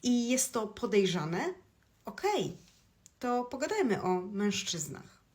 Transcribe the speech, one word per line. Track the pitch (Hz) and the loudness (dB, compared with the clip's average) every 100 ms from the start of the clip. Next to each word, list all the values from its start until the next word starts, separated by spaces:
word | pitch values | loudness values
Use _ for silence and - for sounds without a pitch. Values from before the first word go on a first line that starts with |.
i | 247 240 233 | 2 2 4
jest | 254 - | 2 2
to | 233 214 | -2 -4
podejrzane. | - 240 202 190 175 151 175 311 359 - _ _ _ - | -4 2 4 4 2 0 -2 -2 -6 -14 _ _ _ -16
Okej, | - 392 403 175 - - _ _ _ - _ | -4 0 0 -2 -6 -18 _ _ _ -20 _
to | 247 247 | -2 -2
pogadajmy | 247 254 302 427 285 202 | -2 -4 -2 2 2 2
o | 185 185 | 2 0
mężczyznach. | 185 202 208 196 - 170 - 135 - - _ | 0 0 0 0 -2 -4 -6 -10 -14 -20 _